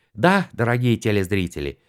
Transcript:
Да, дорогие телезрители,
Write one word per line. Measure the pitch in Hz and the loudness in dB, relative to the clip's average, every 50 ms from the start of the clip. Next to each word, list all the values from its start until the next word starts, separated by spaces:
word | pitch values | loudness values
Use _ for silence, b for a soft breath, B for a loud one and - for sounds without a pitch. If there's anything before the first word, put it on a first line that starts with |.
| _ _ - | _ _ -4
Да, | 101 131 180 196 196 - - - | 0 2 2 4 2 0 -2 -4
дорогие | - 120 117 120 123 123 123 113 - | -4 -2 0 0 0 2 2 0 0
телезрители, | - 110 104 101 95 85 101 98 90 85 - 76 71 69 - - _ | 0 0 0 0 0 0 0 -2 -2 -2 -4 -8 -8 -8 -10 -12 _